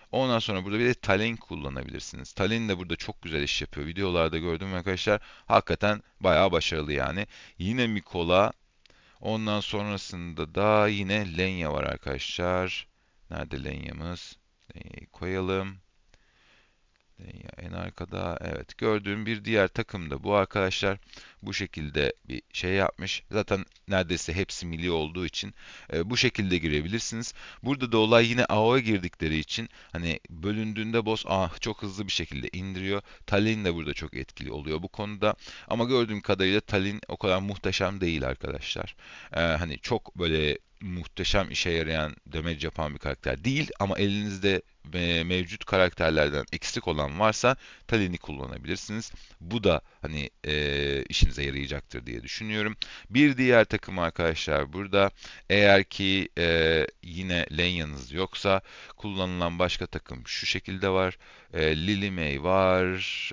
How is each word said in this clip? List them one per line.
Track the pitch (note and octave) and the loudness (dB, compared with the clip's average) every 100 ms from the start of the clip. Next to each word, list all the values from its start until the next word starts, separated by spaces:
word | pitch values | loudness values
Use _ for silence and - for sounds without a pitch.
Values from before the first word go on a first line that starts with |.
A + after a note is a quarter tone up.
| - | -6
Ondan | A#2+ C3 A#2 | -2 2 2
sonra | G#2+ F#2+ F#2 | 0 -4 -2
burada | G#2 | 0
bir | A#2+ | 2
de | |
Talon | B2 - G2 A2 A#2 | 0 2 2 2 -4
kullanabilirsiniz. | - D#2+ C#2 C2 B1+ B1+ - C2 C2+ | -10 -8 -6 -6 -8 -10 -10 -12 -10
Talon | - G2 A2+ A2+ | -2 0 0 0
de | F#2 | -2
burada | F2+ E2+ | -4 -6
çok | - - | -6 -10
güzel | F2 D#2 | -4 -2
iş | C#2+ - | -2 -2
yapıyor. | D2+ - D2 | -4 -6 -6
Videolarda | E2+ G2 E2+ E2 D#2+ | -4 0 2 2 0
gördüm | E2+ E2 F#2+ | -2 -4 -4
arkadaşlar. | F#2 F2+ F#2 - G#2 - - - | -6 -4 -2 2 0 0 -14 4
Hakikaten | G#2+ - E2 G#2 G#2 - - | 4 4 0 0 0 -6 -2
bayağı | F#2 D#2 F#2+ | 2 4 8
başarılı | E2+ - D#2+ D2 | 6 6 0 -2
yani. | C#2+ C2+ E2+ G#2+ - - - | 0 0 -2 -6 -10 -20 -6
Yine | F2+ B2 A#2 | -2 2 2
Mikola. | G#2 - F#2+ E2+ F2+ G#2+ - _ _ _ _ _ - | 0 -2 -2 4 6 4 2 _ _ _ _ _ -10
Ondan | - A2 G#2+ G#2 | -4 -2 0 -2
sonrasında | G2+ G#2 G#2 G2+ - F2+ F2 D#2 D#2+ E2+ | -2 -4 -4 -6 -6 -10 -8 -6 -4 2
da | G#2 G#2+ G#2 | 4 6 4
yine | G#2 F#2+ G#2+ G2 D#2+ | 2 0 0 0 0
Lenya | F#2+ F#2 D#2+ | 0 0 -2
var | C#2+ | -2
arkadaşlar. | C#2 C2+ - C#2 - - F2 F2+ F#2 - - _ _ _ - | -2 -4 -4 -6 -6 -2 0 0 0 -4 -10 _ _ _ -12
Nerede | D#2 C#2+ C#2 | -10 -8 -6
Lenya'mız? | C2 C#2+ C#2 C#2+ E2 F2 - - _ _ _ E2 | -6 -8 -8 -10 -8 -10 -12 -20 _ _ _ -18
Lenya'yı | - - - | -16 -16 -18
koyalım. | - F2+ F#2+ F#2 F#2+ F#2+ G2 _ _ _ _ _ _ _ _ _ _ _ _ _ _ | -10 -6 -2 0 -2 -4 -10 _ _ _ _ _ _ _ _ _ _ _ _ _ _
Lenya | F#2 - - - | -18 -18 -18 -14
en | F2 | -12
arkada. | F2 F2+ - F2+ F#2+ F#2 E2 | -8 -10 -10 -8 -6 -4 -4
Evet, | F2 D#2+ - - | -6 -8 -10 -4
gördüğüm | A2+ G#2+ G2+ G#2 G#2+ | 0 0 0 -4 -2
bir | A2 G#2 | -4 0
diğer | A2 F#2 | 2 2
takım | - A2 G2+ E2 | 0 -6 -6 -6
da | C#2 | -6
bu | F2 G2+ | 2 2
arkadaşlar. | F#2+ G#2 F#2+ - G2+ G2+ - - - - | 4 2 0 2 0 -2 -8 -20 -20 -16
Bu | G2 | -8
şekilde | G2 G2 - D2 D2 C#2 - - | -6 -6 -6 -4 0 0 -2 -10
bir | B1 - | -12 -10
şey | - F2+ | -6 -2
yapmış. | F#2+ F#2+ - F#2+ - - | 2 0 -2 -6 -8 -4
Zaten | G#2 G2+ G2 - _ - | -4 0 -2 -4 _ -2
neredeyse | G2 F2 F2 - | -2 0 -2 -2
hepsi | E2 F#2+ - F2 | -2 -2 -4 -8
milli | D#2+ F2 | -4 0
olduğu | E2 D#2 F2 E2+ | 0 0 -4 -6
için, | - G2+ - - - - | -6 -8 -10 -20 -20 -6
e, | D#2+ F2+ | -4 -2
bu | A#2+ | 2
şekilde | B2+ - F#2+ F2+ | 0 2 2 2
girebilirsiniz. | D#2+ D2 D#2+ A2 - A2+ A#2+ - - - | 2 0 0 -4 -4 -6 -8 -10 -16 -10
Burada | A#2+ C#3 B2 | -4 -2 2
da | A2+ | 4
olay | A2 A#2 A#2 | 8 8 6
yine | A#2+ - | 4 4
A | G#2+ | 4
O'ya | A2 B2+ | 6 4
girdikleri | A2+ G#2 F2 - D#2+ D#2 | 4 2 0 -2 0 0
için | D#2 - A#2 - - | -2 -6 -8 -12 -10
hani | E2+ E2+ D#2+ - | -6 -2 -4 -6
bölündüğünde | E2 F2+ G#2+ A2 G#2+ A2 A#2 G#2+ | -8 -4 -2 -2 -4 0 0 2
boss, | A2 - | -2 2
ah, | F#2+ F2+ - | 2 2 -2
çok | A#2 G#2+ | -6 -6
hızlı | G#2 F#2+ G2 | -8 -6 -4
bir | |
şekilde | - D#2+ C#2 A#1 | -4 -4 -6 -6
indiriyor. | F2+ F#2+ F#2 F#2+ G2+ - - - | -6 -8 -4 -2 -2 -4 -18 -2
Talon | G2+ G#2+ A2 F#2+ | 2 2 2 0
da | E2+ | -2
burada | D2+ | -4
çok | C#2 D#2+ | -6 -8
etkili | - C2+ - B1+ | -10 -12 -10 -8
oluyor | B1+ D2 D#2+ | -8 -4 -4
bu | F#2 | -6
konuda. | - G#2 G#2 G#2+ - - - - | -8 -8 0 0 0 -8 -14 -4
Ama | A2+ | 0
gördüğüm | A#2 B2+ A#2 G#2+ | 2 2 2 -2
kadarıyla | - F#2+ F#2 G2+ | 0 2 4 2
Talon | - G#2 F#2+ G#2 - | 2 0 0 -2 -8
o | - | -4
kadar | G#2 F#2 | 0 2
muhteşem | G2+ G2 G2 F#2+ F#2+ G2 | 0 -4 -2 0 0 0
değil | F2 D#2+ B1+ | -2 0 -2
arkadaşlar. | C2+ C#2+ C#2 - - E2+ - - - - | -4 -6 -8 -6 -8 -8 -12 -20 -20 -8
E, | E2 | -2
hani | E2+ D#2 F2 D2 | 0 0 -2 -6
çok | - A#2 - - | -2 -2 -4 -4
böyle | E2+ D#2 D2+ C#2+ _ - | 0 2 2 -2 _ -14
muhteşem | G2+ F2 E2+ - F2+ G2+ F#2+ | -10 -8 -8 -6 0 2 2
işe | - F2+ | -2 0
yarayan, | E2 D#2 D#2+ D#2 - - | 0 0 0 -2 -6 -10
damage | D#2+ D#2+ D#2 D#2 | -6 -4 -4 -4
yapan | - D#2 | -4 -6
bir | C#2 | -4
karakter | D2 C2+ - C2+ | -6 -4 -4 -2
değil. | G2+ C#3 D#3 - | 0 0 -2 -2
Ama | G2+ F#2+ | -2 2
elinizde, | G2+ G2+ G#2 G2 G2 F#2+ - _ C#2+ | 0 0 -2 0 2 0 -2 _ -8
e, | F2 F2 E2+ | -2 0 2
mevcut | E2+ F2+ F2 G#2 - | 2 0 -2 -6 0
karakterlerden | G2 F2+ - E2 D#2 D2 D2 - | 4 4 4 2 4 4 2 -4
eksik | D#2+ - - F#2 | -6 -4 -4 -2
olan | D#2 C#2+ D#2 | -2 -2 2
varsa | G#2+ A2 A#2+ C3 - - - | 2 4 2 2 -4 -16 -2
Talon'i | A2+ F#2+ F2 | 0 2 -2
kullanabilirsiniz. | - C#2 C2 B1 C2+ F#2+ - G#2+ A2+ - - - | -8 -8 -8 -10 -6 -6 -6 -8 -8 -12 -18 -16
Bu | E2 A#2 | -6 0
da | G#2 D#2 - - | 2 2 0 -12
hani, | D2+ D2+ C2+ _ - | -8 -6 -6 _ -4
e, | D2+ D2 C#2+ C#2+ C#2 | -2 0 0 0 -2
işinize | - - - - | -2 4 4 4
yarayacaktır | C#2 C2+ C#2 C#2 - B1 A#1+ | -4 -4 -6 -8 -8 -12 -10
diye | A#1 | -10
düşünüyorum. | A#1+ - A2 G#2+ G#2+ G#2+ - - - | -10 -10 -4 -2 -2 -4 -10 -12 -2
Bir | A2 D3 B2+ | 6 6 6
diğer | B2+ A#2+ G#2+ | 6 8 8
takım | G#2+ - F#2+ | 4 -2 -2
arkadaşlar | E2 - E2+ D#2+ - D2 C#2+ | -2 2 0 0 0 0 0
burada. | F2 G2+ G2+ G2 - - - - | -4 0 4 4 2 -18 -14 2
Eğer | G2 G#2 G2 | 6 8 8
ki, | G2 - G2 F#2+ - - | 6 0 2 2 0 0
e, | E2+ E2 D#2+ D#2+ D2+ - | 2 4 4 4 2 -4
yine | F2 E2+ F#2 F2 - D2+ | -14 -8 -2 -2 -2 0
Lenya'nız | F2+ F2+ D2+ D2 B1 | 0 0 -4 -6 -8
yoksa | D2 F#2+ - G2 F#2+ - - - - | -4 -4 -2 2 2 0 -20 -20 -10
kullanılan | G#2+ F#2+ F#2 F2+ F2 E2+ | -6 -2 -2 0 -2 2
başka | F2+ - F2+ | 0 0 -6
takım | F2+ - C2 A#1+ | -8 -10 -14 -10
şu | - - | -6 -4
şekilde | G2+ - F#2+ F#2+ | -4 -4 -4 0
var. | F#2 F#2 - - - - | 2 2 -2 -16 -20 -10
E, | E2 D#2 D#2 F2 | 0 2 2 2
Lily | G2+ G2+ | 0 0
May | F#2 D2+ C#2 | -2 -2 0
var. | D#2+ F#2+ F#2 F#2 F#2 F#2 G2 - - | 2 4 6 4 2 0 -4 -6 -8